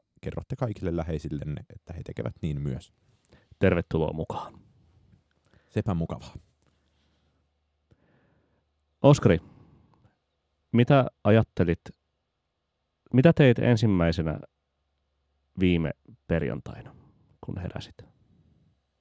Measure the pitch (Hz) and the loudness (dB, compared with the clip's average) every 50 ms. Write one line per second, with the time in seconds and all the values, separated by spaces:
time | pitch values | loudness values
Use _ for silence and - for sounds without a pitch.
0 | - _ _ _ - - 73 - - - 139 - 131 117 104 - 98 87 85 85 | -14 _ _ _ -14 -12 -12 -12 -12 -12 -10 -8 -8 -8 -8 -8 -6 -6 -4 -4
1 | 78 85 80 76 - 73 73 71 69 76 73 - - - - - - - 87 85 | -4 -6 -6 -8 -8 -8 -10 -8 -8 -10 -10 -12 -14 -18 -20 -20 -20 -18 -16 -16
2 | - - - - 57 - - - - 82 73 69 71 71 64 - - - _ _ | -14 -12 -12 -10 -10 -10 -10 -8 -6 -6 -6 -6 -6 -6 -8 -8 -12 -16 _ _
3 | _ _ _ _ _ _ - _ _ _ - _ - 95 90 85 82 - - 82 | _ _ _ _ _ _ -20 _ _ _ -4 _ 2 2 2 2 -2 -2 -4 -4
4 | 78 - 80 78 82 - - - - - - - _ _ _ _ _ _ _ _ | -2 -4 -4 -8 -8 -8 -10 -10 -12 -14 -18 -20 _ _ _ _ _ _ _ _
5 | _ _ _ _ _ _ _ _ _ _ _ _ _ _ _ 107 - - 92 82 | _ _ _ _ _ _ _ _ _ _ _ _ _ _ _ -6 -4 -2 -4 -4
6 | 82 - - - - - - - - _ _ _ _ _ _ _ _ _ _ _ | -4 -6 -8 -12 -14 -18 -20 -20 -20 _ _ _ _ _ _ _ _ _ _ _
7 | _ _ _ _ _ _ _ _ _ _ _ _ _ _ _ _ _ _ _ _ | _ _ _ _ _ _ _ _ _ _ _ _ _ _ _ _ _ _ _ _
8 | _ _ _ _ _ _ _ _ _ _ _ _ _ _ _ _ _ _ _ _ | _ _ _ _ _ _ _ _ _ _ _ _ _ _ _ _ _ _ _ _
9 | - 139 147 - - 107 87 80 - - - - - _ _ _ _ _ _ _ | 4 6 6 6 4 2 2 2 0 -8 -20 -20 -20 _ _ _ _ _ _ _
10 | _ _ _ _ _ _ _ _ _ _ _ _ _ _ - 113 120 - 147 135 | _ _ _ _ _ _ _ _ _ _ _ _ _ _ 0 2 4 4 4 4
11 | 127 - - _ - 104 107 113 107 - _ - 90 85 82 - _ - - _ | 4 0 -4 _ 2 4 4 4 4 2 _ -2 0 0 0 -2 _ -12 -20 _
12 | _ _ _ _ _ _ _ _ _ _ _ _ _ _ _ _ _ _ _ _ | _ _ _ _ _ _ _ _ _ _ _ _ _ _ _ _ _ _ _ _
13 | _ _ - 127 131 170 160 - 151 127 117 - 117 113 123 107 117 110 98 90 | _ _ 2 4 4 6 6 6 6 4 4 4 2 2 2 2 2 2 2 2
14 | 85 85 80 82 80 78 76 - - - _ _ _ _ _ _ _ _ _ _ | 2 2 0 0 -4 -4 -6 -8 -12 -18 _ _ _ _ _ _ _ _ _ _
15 | _ _ _ _ _ _ _ _ _ _ _ 90 92 90 87 85 82 71 - - | _ _ _ _ _ _ _ _ _ _ _ 0 2 2 2 2 0 -4 -6 -10
16 | _ - - _ _ - 85 80 76 62 55 67 - - - - - - - - | _ -20 -20 _ _ -4 -4 -2 -2 -4 -6 -8 -12 -16 -18 -20 -20 -20 -20 -20
17 | - _ _ _ _ _ _ _ - - - - 90 90 - - - - - - | -20 _ _ _ _ _ _ _ -16 -14 -12 -10 -10 -10 -12 -12 -14 -16 -20 -20
18 | - - _ _ _ _ _ _ _ _ _ _ _ _ _ _ _ _ _ _ | -20 -20 _ _ _ _ _ _ _ _ _ _ _ _ _ _ _ _ _ _